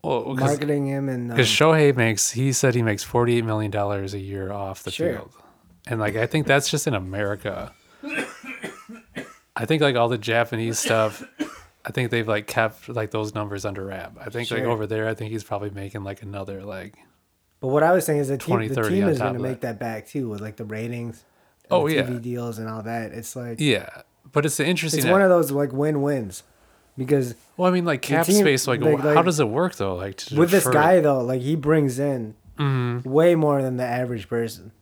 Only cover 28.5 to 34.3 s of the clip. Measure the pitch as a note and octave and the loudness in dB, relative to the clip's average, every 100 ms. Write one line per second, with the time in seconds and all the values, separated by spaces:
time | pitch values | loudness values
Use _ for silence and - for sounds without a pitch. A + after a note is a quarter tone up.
28.5 | C3 - B2 D3 D3 D3 D3+ E3+ D3+ A#2+ | 4 2 2 4 4 4 4 4 2 2
29.5 | B2 F3+ - G2 F2+ G2 G2 - C#3 E3+ | 2 -2 -2 -4 -4 -6 -10 -6 2 4
30.5 | F#3+ C3 D3 D#3 F#3 D3+ C3+ A#2+ C3 B2+ | 4 4 4 6 6 4 2 0 -2 -2
31.5 | D#3+ C#3+ D#3+ C#3 B2 C#3+ C3 A2 - - | -2 2 4 2 0 -2 -2 -6 -12 -20
32.5 | - C#3+ C3 B2 B2 B2+ C#3 E3+ E3+ D3+ | -4 0 0 0 -4 0 4 6 6 4
33.5 | C#3+ C3+ B2 B2 B2 B2+ A#2+ F#2+ | 2 0 -2 -2 -2 -2 -6 -4